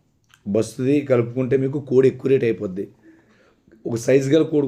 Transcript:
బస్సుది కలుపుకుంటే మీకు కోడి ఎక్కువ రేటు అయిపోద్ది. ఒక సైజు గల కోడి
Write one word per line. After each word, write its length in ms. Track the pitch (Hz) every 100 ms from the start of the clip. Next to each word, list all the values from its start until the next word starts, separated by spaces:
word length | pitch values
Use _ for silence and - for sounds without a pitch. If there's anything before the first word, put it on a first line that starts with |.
| _ _ _ _ -
బస్సుది 460 | 104 113 - 127 147 127
కలుపుకుంటే 480 | 123 117 120 131 135
మీకు 220 | 135 143 -
కోడి 200 | 127 131
ఎక్కువ 220 | - 131
రేటు 140 | 135
అయిపోద్ది. 400 | 120 101 104 92 101 _ _ _ _ _ _ _ _ _ -
ఒక 100 | 117
సైజు 320 | - 131 135
గల 80 | 156 156
కోడి 140 | 151